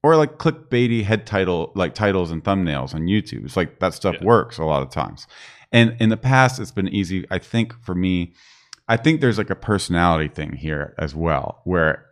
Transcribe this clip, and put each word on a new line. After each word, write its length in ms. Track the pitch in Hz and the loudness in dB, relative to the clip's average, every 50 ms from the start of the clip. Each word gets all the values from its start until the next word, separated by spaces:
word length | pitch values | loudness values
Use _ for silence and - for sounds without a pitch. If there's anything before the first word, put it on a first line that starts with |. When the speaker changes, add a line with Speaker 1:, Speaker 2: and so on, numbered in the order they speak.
| - | 6
Speaker 1:
or, 120 | 151 165 | 6 6
like, 220 | 156 151 147 - | 6 4 2 -2
clickbaity 640 | - - 160 156 - - _ 127 120 123 117 117 113 104 | -2 -2 -2 -2 -2 -8 _ 0 2 2 2 2 0 2
head 220 | 98 113 104 - | 0 0 0 -2
title, 460 | - 107 98 95 90 87 82 80 - - | -4 -2 0 0 2 0 -2 -2 -4 -2
like, 220 | 98 90 82 - | -2 -2 -2 0
titles 340 | - 107 101 95 95 90 80 | 0 0 2 2 2 0 -2
and 140 | 82 80 - | -4 -4 -2
thumbnails 500 | 98 98 98 90 82 73 67 65 67 71 | 0 0 0 0 0 -2 -4 -6 -6 -6
on 140 | 78 80 | -4 -2
YouTube. 360 | 87 101 107 - - - 55 50 | 0 0 0 0 -4 -12 -12 -12
It's 140 | 69 - | -4 -2
like, 220 | 92 87 78 - _ | -2 -2 -2 -2 _
that 160 | 95 92 - | -4 -4 -2
stuff 200 | - - 95 85 - | -2 -2 -2 -2 0
Speaker 2:
Yeah. 60 | - | 2
Speaker 1:
works 340 | 101 120 107 - - - - | 4 4 4 4 0 -6 -4
a 40 | 80 | -2
lot 200 | 78 76 69 67 | 0 0 0 -2
of 60 | 65 | -2
times. 340 | - - 65 50 - - - _ - - - - - - - _ | -4 -6 -6 -6 -8 -18 -20 _ -20 -20 -20 -20 -20 -20 -12 _
And 260 | - 117 117 110 117 117 | 4 4 4 4 2 0
in 100 | 113 110 | 0 0
the 80 | 110 | 0
past, 420 | 110 - 127 135 131 131 131 131 - | 0 0 2 4 4 4 2 0 -4
it's 120 | 123 - | -12 -8
been 160 | - 101 95 | -4 -4 -4
easy, 380 | 95 - 101 98 85 95 92 87 - | -2 -2 -2 -4 -2 -4 -6 -6 -4
I 100 | 95 90 | -6 -6
think, 340 | - - - 113 113 113 - - - | -6 -2 -2 -2 -2 -2 -6 -16 -10
for 120 | - 92 | -6 -4
me. 380 | 90 92 92 90 90 87 85 _ _ _ _ _ _ _ _ - _ _ | -2 0 0 0 -2 -2 -6 _ _ _ _ _ _ _ _ -20 _ _
I 80 | - 117 | -2 -2
think 240 | 113 120 156 160 156 | 2 2 2 2 4
there's, 180 | 143 123 107 | 2 0 2
like, 120 | 104 101 - | 0 -2 -4
a 60 | 95 | -6
personality 760 | - - - 104 95 - - 90 85 87 87 85 80 80 76 | -8 -2 -2 0 0 0 0 0 2 4 4 4 2 0 -4
thing 240 | - - 76 76 76 | -6 -8 -10 -8 -10
here 400 | 65 69 78 76 73 73 - - | -8 -6 -6 -4 -4 -6 -8 -6
as 180 | - 80 73 73 | -8 -8 -6 -4
well, 460 | 78 82 82 76 67 - - - _ _ | -4 -2 0 0 0 -2 -6 -12 _ _
where 400 | 85 90 85 80 78 73 - _ _ | -2 0 2 2 2 0 -2 _ _